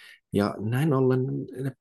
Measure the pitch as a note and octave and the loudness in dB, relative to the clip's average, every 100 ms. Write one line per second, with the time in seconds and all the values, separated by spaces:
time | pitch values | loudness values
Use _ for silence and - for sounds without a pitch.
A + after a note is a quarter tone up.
0 | - - _ F#2+ G2+ - G#2 A#2+ D#3+ C3 | -20 -20 _ 0 0 -2 -4 0 2 4
1 | C3 C3 B2+ C#3 C3 - C3+ - | 4 2 0 -4 -8 -8 -8 -8